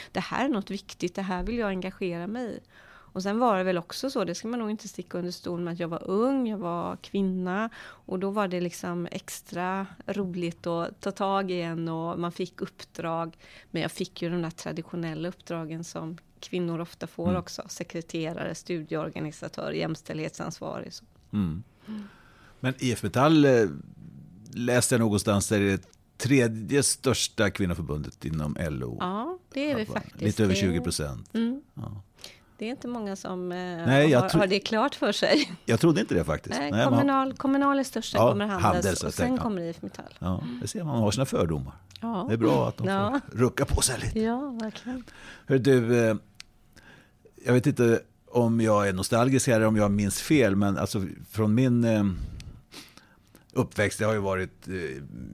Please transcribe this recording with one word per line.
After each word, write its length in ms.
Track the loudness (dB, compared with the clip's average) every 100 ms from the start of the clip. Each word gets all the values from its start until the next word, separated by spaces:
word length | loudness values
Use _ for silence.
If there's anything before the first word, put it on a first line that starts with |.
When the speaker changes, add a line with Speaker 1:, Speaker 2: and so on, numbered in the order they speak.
| -8
Speaker 1:
det 80 | -6
här 240 | -2 0
är 40 | 0
något 220 | 0 -2
viktigt, 440 | -10 -10 -6 -4
det 80 | -4
här 200 | -4 -4
vill 160 | -4 -2
jag 100 | -2
engagera 560 | -2 -6 -6 -6 -4 -6
mig 180 | -6 -6
i. 140 | -10 _ -20 -20
Och 340 | -20 -12 -6
sen 160 | -2 2
var 200 | 4 4
det 60 |
väl 140 | 2 0
också 320 | -4 -8 -4
så, 140 | -2
det 100 | -2
ska 140 | -4 -6
man 120 | -6
nog 100 | -4
inte 180 | -6 -8
sticka 300 | -14 -8 -6
under 120 | -6
stol 280 | -6 -6 -4
med, 120 | -4
att 80 | -4
jag 80 | -4
var 140 | -6 -2
ung, 360 | 0 2 2 0
jag 100 | -2
var 380 | -4 -4 -4 -8
kvinna 760 | -6 -2 0 0 -2 -2 -4 -8
och 340 | -20 -18 -8 -4
då 120 | -2
var 180 | -2 0
det 120 | 0
liksom 480 | -4 -4 -6 -4 -6
extra 760 | -8 -12 -14 -10 -6 -4 -4 -6 -10 -8
roligt 600 | -4 -4 -4 -6 -4 -4
att 340 | -2 -4 -6
ta 100 | -8
tag 400 | -4 0 0 0
i 100 | -2
en 280 | -2 -4 -4
och 300 | -4 -4 -4
man 120 | -6
fick 280 | -4 -8 -6
uppdrag. 760 | -10 -10 -18 -10 -4 -4 -6 -10 -20 -20 -8
Men 120 | -4
jag 100 | -4
fick 300 | -4 -8 -4
ju 80 | -4
de 120 | -2
där 80 | -4
traditionella 800 | -6 -8 -8 -8 -6 -6 -6 -8
uppdragen 560 | -8 -8 -8 -6 -8
som 340 | -8 -8 -10 -12 _ _
kvinnor 400 | -6 -2 -2 -2
ofta 260 | -6 -10 -12
får 180 | -4 0
Speaker 2:
Mm. 80 | 0
Speaker 1:
också. 260 | -4 -12 -12
Sekreterare, 880 | -12 -10 -10 -6 -6 -4 -6 -8
studieorganisatör, 1160 | -8 -6 -8 -4 -6 -6 -6 -8 -8 -12 -8 -6
jämställdhetsansvarig. 1200 | -4 -4 -6 -8 -8 -8 -8 -10 -8 -10 -10 -12
Så. 120 | -16 -20 _ -6
Speaker 2:
Mm. 300 | -2 -2 -4 -10 _ -14
Speaker 1:
Mm. 140 | -12 -12 -20 -20 -20 -20 -6
Speaker 2:
Men 140 | -6 -2
I 140 | -2
F 100 | -2
Metall, 420 | 0 4 6 8
eh, 60 | 8 6 4 0 -14 -18 -20 -20 -20 -20 -14
läste 400 | -6 2 2 4
jag 60 | 4
någonstans, 480 | 4 4 4 2 4
där 120 | 4
det 280 | 4 2 -2 _ _ -4
tredje 640 | 4 6 4 0 0 2
största 680 | 2 2 2 2 0 2 2
kvinnoförbundet 720 | 2 0 0 -2 -4 -6 -8
inom 320 | -4 -2 -2 -2
L 240 | -2 -2
O. 120 | -6 -4
Speaker 1:
Ja, 380 | -4 -4 -6 -10 _
det 180 | -4 -2
är 60 | -2
vi 80 | -4
Speaker 2:
Ja, 40 |
Speaker 1:
faktiskt. 280 | -6 -8 -4
Speaker 2:
lite 200 | -2 2
över 100 | 2
Speaker 1:
Det 60 | 4
Speaker 2:
tjugo 200 | 2 0
procent. 540 | -2 -4 -4 -8 -6
Speaker 1:
Mm. 260 | -2 -2 -4 -10
Speaker 2:
Ja. 280 | -12 -10 -12 -16 _ -20 -20 _ -12
Speaker 1:
Det 60 | -10
är 40 |
inte 180 | -8 -8
många 280 | -8 -6 -8
som, 360 | -8 -6 -6
eh, 60 | -6
Speaker 2:
Nej, 520 | -6 -4 2 4 6
jag 100 | 6
Speaker 1:
har, 80 | 4
Speaker 2:
tro-, 120 | 2
Speaker 1:
har 60 | 4
det 140 | 2
klart 340 | 0 0 0
för 180 | 0 -2
sig. 380 | 2 4 4 2 -4
Speaker 2:
jag 160 | 0 4
trodde 200 | 6 4
inte 140 | 2
det 100 | 0
faktiskt. 340 | 2 -2 -2 -4
Speaker 1:
Nej, 120 | -2
Speaker 2:
Nej, 140 | 2
man 80 | 4
Speaker 1:
Kommunal, 400 | 4 4 2 0
Kommunal 460 | -2 0 4 4 2
är 40 |
störst, 280 | 0 -4 -2
sen 80 | 4
Speaker 2:
Ja, 100 | 4
Speaker 1:
kommer 160 | 4 -2
Handels 180 | 2 4
Speaker 2:
Handels, 260 | 4 2 0
Speaker 1:
och 40 | -2
Speaker 2:
jag 80 |
Speaker 1:
sen 120 | -2 0
Speaker 2:
tänkte, 140 | 0
ja. 20 |
Speaker 1:
kommer 200 | -2 -4
I 60 | -6
F 60 | -8
Metall. 340 | -12 -12 -16 -6
Speaker 2:
Ja, 260 | -4 -2 -4 -6
det 80 | -6
ser 100 | -6
man, 20 | -2
man 160 | 2
har 80 | 2
sina 160 | 2 0
fördomar. 460 | 2 2 0 -4 -12 -20 -10
Speaker 1:
Ja. 240 | -6 -4 -2
Speaker 2:
Det 60 |
är 40 | 2
bra 300 | 4 4 0
att 80 | -2
de 60 |
får 100 | -2
Speaker 1:
Ja. 280 | 0 0 -2 -4
Speaker 2:
rucka 320 | 2 2 2
på 160 | 0 2
sig 180 | 2 0
lite. 200 | -2 0
Speaker 1:
Ja, 300 | 0 0 -4 -6
verkligen. 420 | -8 -8 -10 -10 -12 -18 -20 -16 0
Speaker 2:
Hör 120 | 4
du, 400 | 6 6 6 4 4
eh, 80 | 2 -6 _ -20 _ _ -20 -20 -20 _ _ -20 -6
jag 80 | 2
vet 140 | 4 4
inte 360 | 4 4 4 0 _ _
om 300 | 2 4 4
jag 280 | 6 6 4
är 40 |
nostalgisk 560 | 0 2 4 4 4 4
här 80 | 4
eller 100 | 6
om 100 | 4
jag 140 | 4
minns 300 | 4 2 0
fel, 340 | 2 6 6 6
men 220 | 4 2
alltså 280 | 0 -2 -4 -8 -8
från 240 | 0 2
min, 300 | 4 4 4
eh, 200 | 4 4 2 0 -6 -10 -14 -18 _ -20 -20 -20 _ _ _ -20 _
uppväxt, 480 | -2 -2 0 0 2
jag 80 | 0
har 60 |
ju 60 | 2
varit, 480 | 0 -2 -4 -8 -10
eh, 340 | -6 -6 -8 -12 -12 -12